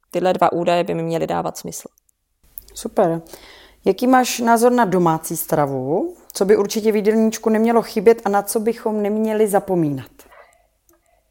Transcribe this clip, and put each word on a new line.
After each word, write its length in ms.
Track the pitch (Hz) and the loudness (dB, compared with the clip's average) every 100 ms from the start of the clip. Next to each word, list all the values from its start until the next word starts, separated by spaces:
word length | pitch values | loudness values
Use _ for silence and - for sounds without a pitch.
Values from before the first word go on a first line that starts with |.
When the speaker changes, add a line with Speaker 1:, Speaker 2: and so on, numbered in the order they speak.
| _ | _
Speaker 1:
Tyhle 220 | 180 185 | -2 0
dva 200 | 190 175 | 2 2
údaje 320 | 170 175 175 | 2 0 0
by 100 | 175 | 0
mi 80 | 165 | -4
měly 240 | 165 165 165 | -4 -4 -4
dávat 300 | 170 175 - | -4 -6 -10
smysl. 300 | 175 - - _ _ _ _ _ _ - - | -14 -14 -18 _ _ _ _ _ _ -20 -20
Speaker 2:
Super. 480 | - - - 175 165 165 - - - - _ | -14 -4 0 0 0 -8 -20 -20 -20 -20 _
Jaký 220 | 190 190 247 | -2 0 2
máš 320 | 254 240 - | 2 2 -2
názor 340 | 233 233 247 | 2 4 4
na 120 | 247 | 2
domácí 520 | 196 180 170 160 - 165 | 2 2 2 0 -4 -8
stravu? 800 | - 156 139 135 131 180 339 - - | -2 -2 0 -2 -2 -2 -4 -8 -10
Co 120 | - | -2
by 120 | 196 208 | 2 2
určitě 360 | 202 220 214 | 2 -2 0
v 40 | 214 | 0
jídelníčku 540 | 202 220 220 220 226 | 2 2 2 0 0
nemělo 320 | 214 226 233 | 2 2 2
chybět 400 | - 220 196 226 | 0 2 4 4
a 40 | 202 | 2
na 140 | 202 | -2
co 180 | 202 226 | -2 -2
bychom 420 | 214 226 220 214 | -2 -2 -4 -2
neměli 460 | 202 214 220 214 214 | -2 -2 0 0 2
zapomínat? 580 | 196 196 180 151 135 - - - - _ _ _ _ _ _ _ _ _ | 0 0 0 0 -2 -10 -20 -20 -20 _ _ _ _ _ _ _ _ _